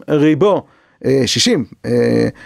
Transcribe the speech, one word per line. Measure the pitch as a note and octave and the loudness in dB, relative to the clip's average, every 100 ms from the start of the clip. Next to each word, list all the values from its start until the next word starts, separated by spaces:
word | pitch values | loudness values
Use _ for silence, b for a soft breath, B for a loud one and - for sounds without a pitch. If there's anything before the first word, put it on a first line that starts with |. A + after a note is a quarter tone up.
| - | -4
ריבו, | D3 D#3 D3+ G3+ E3 - b b b | 0 2 2 0 0 -6 b b b
אה, | B2 C3+ B2 | -2 0 0
שישים, | A#2+ - E3+ A2+ - A#2+ | -2 0 -2 -4 -10 -4
אה, | A#2+ A#2 A#2 A#2 - | -2 0 0 -2 -4